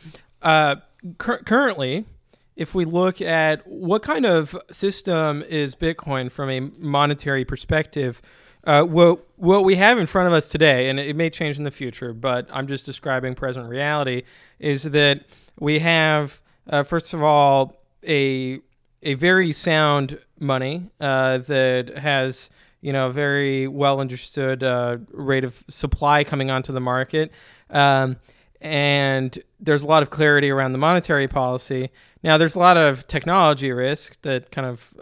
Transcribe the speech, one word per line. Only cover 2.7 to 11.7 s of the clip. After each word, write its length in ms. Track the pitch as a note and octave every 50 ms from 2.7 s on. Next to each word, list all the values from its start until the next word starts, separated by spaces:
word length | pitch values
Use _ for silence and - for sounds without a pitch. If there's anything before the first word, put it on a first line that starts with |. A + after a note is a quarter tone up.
| -
we 100 | F#3 E3+
look 360 | D#3+ E3+ F3 F#3 F#3 F3+ -
at 440 | F#3 E3 E3 D#3+ D#3 D#3 D3+ - -
what 380 | - - - F#3 E3 G#3 G#3+ -
kind 240 | C#4+ D#4 D4 B3
of 280 | G3+ E3+ D#3+ D3+ - F3+ F3+ - _
system 760 | F#3 - G3 G3+ F#3+ - - G3 E3+ D#3+ D#3 D3+ D3 D3 - -
is 240 | E3 D3+ C#3+ C3+ -
Bitcoin 560 | - E3 E3 D#3+ - - D3+ C3+ C3 B2+ B2
from 220 | - - C#3 C3+
a 80 | C3 C3
monetary 840 | C3+ C#3+ - E3 D#3+ C#3+ C#3+ C#3+ C#3+ D3 D3 C#3+ - C#3+ C#3 C3 B2
perspective, 760 | - C#3+ - - - E3 D#3 D#3 - - D3 C3+ B2 A#2+ - - _ _ _ _ _ _ _ _
uh, 180 | D#3+ D3 D3 D#3+
what, 420 | F3 D#3 F3 F3 E3+ F3 E3+ - _ _
what 260 | - F3+ F3 G3 G3+ F#3+
we 120 | F#3+ F#3+
have 200 | F3+ G3+ A3+ B3
in 80 | A3+ E3
front 220 | - - F#3+ F3+
of 60 | F3 E3+
us 160 | D3+ - -
today, 400 | - D3+ D#3 D3 C3 B2 C3 C3+
and 100 | C3+ C#3
it 160 | C#3 D3 D3
may 160 | D#3+ E3 D#3+
change 260 | - - E3 D3 C#3
in 60 | D3 D3
the 80 | C#3